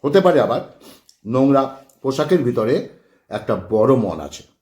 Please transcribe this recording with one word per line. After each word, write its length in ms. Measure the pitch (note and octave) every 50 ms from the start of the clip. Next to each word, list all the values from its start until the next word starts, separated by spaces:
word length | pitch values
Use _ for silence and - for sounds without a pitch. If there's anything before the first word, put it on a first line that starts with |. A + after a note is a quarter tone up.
| -
হতে 160 | C#3+ D3 G3
পারে 200 | F3 F3+ E3+ C#3+
আবার 200 | A2+ - A#2+ D3 - - - _ - - - _ _ _ _ _ _
নোংরা 580 | G#2 A#2 C3 C3+ C#3 C#3 C3+ C3+ C3+ - - - _ _ _ _
পোশাকের 400 | C3 B2+ C#3 D3+ D3+ F#3 F3 C3+
ভিতরে 460 | A#2+ A#2+ A#2 G#2+ A2+ C3+ F3+ - - - _ _ _ _ _ _ _
একটা 280 | G#2 A2 - - A2+
বড় 400 | F#2 F2+ F2+ A2 G#2+ A2 C3 C3+
মন 240 | B2 A2 F#2+ E2 D#2+
আছে। 220 | D2 C#2+ - - - _ _ _